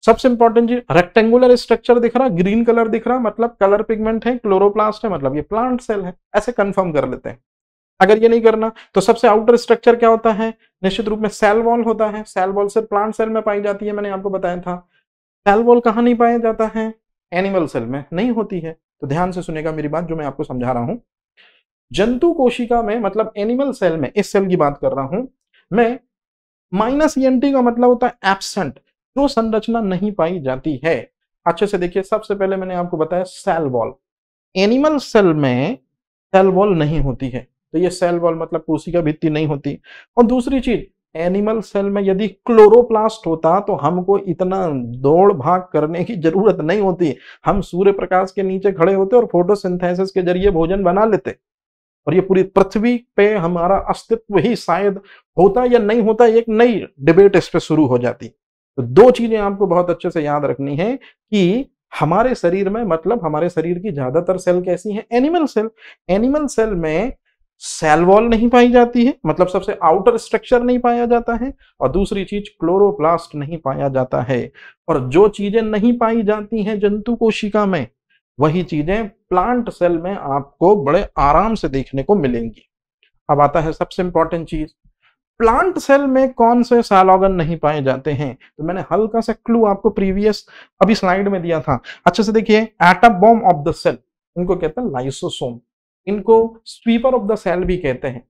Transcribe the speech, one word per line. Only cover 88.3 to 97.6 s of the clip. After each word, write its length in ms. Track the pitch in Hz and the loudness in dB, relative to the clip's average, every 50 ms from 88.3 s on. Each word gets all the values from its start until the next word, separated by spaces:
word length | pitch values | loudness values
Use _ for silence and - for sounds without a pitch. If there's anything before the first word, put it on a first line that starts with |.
| 113 _ _ _ _ | -8 _ _ _ _
तो 80 | - 151 | -10 -8
मैंने 200 | 165 180 190 175 - | -6 -6 -8 -6 -2
हल्का 280 | 170 190 220 214 220 226 | -2 -2 0 0 -2 -4
सा 120 | 226 - 220 | -4 -4 -6
क्लू 300 | _ _ - 226 233 226 | _ _ 0 2 2 2
आपको 240 | 208 196 196 - 220 | 2 0 0 -2 -2
प्रीवियस 540 | 202 - 196 190 190 196 208 214 208 - - _ - - - _ _ _ | 0 0 -2 0 0 0 0 0 0 -2 -8 _ -20 -20 -20 _ _ _
अभी 140 | 190 185 226 | 2 2 2
स्लाइड 340 | - - 185 180 190 202 202 | 0 2 0 0 0 0 -2
में 120 | 196 185 | -2 -4
दिया 180 | 165 170 165 156 | -2 -2 -4 -2
था, 200 | - - 139 - _ - - - _ | 0 -2 -4 -4 _ -12 -20 -2 _
अच्छे 160 | 180 - - | 0 0 2
से 100 | 214 208 | -2 0
देखिए, 360 | 214 226 208 - 208 214 226 220 _ _ 170 | 0 0 2 4 2 2 2 -2 _ _ 4
atom 360 | 175 180 180 - 240 220 180 | 4 4 6 6 6 6 6
bomb 220 | 202 226 233 226 - | 6 6 6 6 4
of 180 | 190 170 147 143 | 2 0 2 0
the 120 | 165 156 | -6 -6
cell, 200 | - - 175 131 - _ _ _ _ _ _ _ | -2 -2 -2 -2 -2 _ _ _ _ _ _ _
इनको 200 | 175 180 185 185 | -8 -4 -4 -2
कहते 240 | 180 175 151 - - | -2 -2 -6 -6 -6
हैं 80 | 247 214 | -8 -6
lysosome, 680 | 139 127 127 139 135 - - 165 - - 147 123 120 120 _ _ _ _ _ _ _ _ _ | -6 -6 -6 -6 -8 -8 -8 -8 -8 -6 -8 -8 -8 -12 _ _ _ _ _ _ _ _ _
इनको 300 | 185 202 208 190 - 226 226 226 226 226 - _ - | -6 -6 -4 2 2 2 2 2 0 -6 -16 _ -20
sweeper 440 | - _ _ 233 226 233 233 262 | -20 _ _ -2 -2 0 0 0
of 140 | 254 240 202 | 0 0 -2
the 100 | 196 220 208 | -2 -6 -4
cell 260 | - 190 170 180 | -2 -4 -4 -2